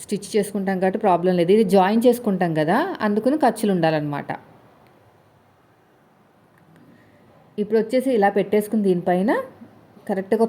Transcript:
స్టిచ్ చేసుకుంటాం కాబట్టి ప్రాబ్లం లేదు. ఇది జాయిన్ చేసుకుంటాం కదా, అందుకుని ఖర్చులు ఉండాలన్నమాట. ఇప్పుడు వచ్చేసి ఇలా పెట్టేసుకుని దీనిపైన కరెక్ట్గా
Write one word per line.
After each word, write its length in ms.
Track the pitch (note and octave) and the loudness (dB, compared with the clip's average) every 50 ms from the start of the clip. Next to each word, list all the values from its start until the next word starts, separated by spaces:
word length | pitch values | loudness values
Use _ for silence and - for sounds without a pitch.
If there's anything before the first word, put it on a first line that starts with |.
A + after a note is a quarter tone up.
స్టిచ్ 260 | - - G#3+ F#3+ G3 - - | -12 -8 -8 -8 -6 -4 -4
చేసుకుంటాం 420 | G#3+ G3 G3 - G#3 F#3+ F#3 F#3+ F#3 | -2 -2 -2 -4 -6 -4 -4 -2 -2
కాబట్టి 180 | F3+ F#3 F#3 G#3+ G3 | 0 -2 -2 0 2
ప్రాబ్లం 280 | G#3 F3+ E3+ E3+ F#3 F#3 F3+ | 2 2 2 2 2 2 2
లేదు. 120 | E3+ E3 G3 | 2 4 4
ఇది 100 | G#3+ A3+ F#3+ F3+ | 4 4 4 4
జాయిన్ 280 | G3+ F#3 F#3 G#3+ A3+ A3+ | 4 4 4 2 2 4
చేసుకుంటాం 460 | B3+ A#3+ A#3+ B3 G#3+ G3 F3+ F#3 F3 D#3+ D#3 | 2 2 2 0 -2 -2 0 0 -2 0 0
కదా, 180 | D3+ D3+ F#3 A#3+ D#4+ G4 F4 - - | 0 0 0 0 0 -2 -4 -4 -2
అందుకుని 320 | G#3+ G#3 G#3+ A3 B3+ C#4 D#4 D4+ | -2 -2 0 0 0 0 2 2
ఖర్చులు 280 | B3 A3+ - - G#3+ G3 | 0 0 0 0 0 0
ఉండాలన్నమాట. 560 | F3+ D#3+ D#3+ D#3+ D#3 D3+ D3 C#3+ C#3+ C#3+ - - - - - - - - - _ _ _ _ _ _ _ _ _ _ _ _ _ _ _ _ _ _ _ _ _ _ _ _ _ _ _ _ _ _ _ _ _ _ _ _ _ _ _ _ _ - - - - _ _ _ _ _ _ _ _ _ _ _ _ - | 0 0 0 0 -2 -2 -4 -6 -8 -8 -10 -10 -12 -14 -20 -20 -20 -20 -20 _ _ _ _ _ _ _ _ _ _ _ _ _ _ _ _ _ _ _ _ _ _ _ _ _ _ _ _ _ _ _ _ _ _ _ _ _ _ _ _ _ -20 -20 -20 -20 _ _ _ _ _ _ _ _ _ _ _ _ -8
ఇప్పుడు 200 | G#3 G3 G#3+ A3+ | -4 -2 0 0
వచ్చేసి 300 | G#3+ A3 A#3+ B3+ A#3+ C4+ C4 A3+ | 0 0 0 -2 0 0 2 2
ఇలా 120 | G3 G3+ G3+ G#3+ | 2 2 2 0
పెట్టేసుకుని 460 | F#3 - - G#3+ G#3 G#3 - A3 G#3 G3 | 0 0 0 -2 -2 0 -2 0 0 0
దీనిపైన 440 | F#3 F3 E3+ F#3+ F3+ F3+ F#3+ A3 D#4 B4 C5+ C5 - - - - - - - - - - - - | 0 0 0 0 0 0 0 0 0 -2 -4 -6 -12 -20 -20 -20 -20 -20 -20 -20 -20 -14 -10 -8
కరెక్ట్గా 380 | G#3 F#3+ F#3+ F#3+ - A3+ A3+ | -6 -6 -4 -2 0 0 0